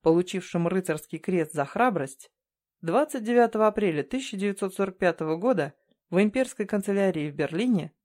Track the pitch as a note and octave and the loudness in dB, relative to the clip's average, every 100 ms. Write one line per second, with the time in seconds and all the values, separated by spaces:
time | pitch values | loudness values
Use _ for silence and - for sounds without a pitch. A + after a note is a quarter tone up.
0 | E3 E3+ F3+ F#3+ - F3 E3+ F#3 F#3 D#3 | 4 4 2 -6 -4 -2 0 0 -2 -6
1 | - D#3+ - F3+ D#3 D3+ C#3 - B3 F3 | -6 -10 -2 -2 -2 -2 -4 2 0 0
2 | C3+ - - _ _ _ _ _ E3 G#3 | -6 -10 -20 _ _ _ _ _ -2 0
3 | D4+ C4+ G#3+ A#3+ A3+ A3 G#3+ G#3+ G3+ D3+ | 0 -4 2 4 4 4 2 4 0 0
4 | C3+ C4 C4 G3 G3+ G3 G3 F#3 G3 F#3 | -4 -6 -6 -4 -4 -2 -6 -2 -4 0
5 | F3+ E3 D#3+ E3 A3+ G#3 D3 _ _ _ | 0 0 -4 0 0 0 -2 _ _ _
6 | _ F3 G#3 B3+ B3+ - G3+ G#3 G3 G3 | _ 2 2 2 -2 -4 -4 -4 -2 0
7 | G3 D#3 D3 D3 C#3+ D#3+ B3+ G#3 D3+ _ | 0 0 -6 -4 -4 -2 0 0 -2 _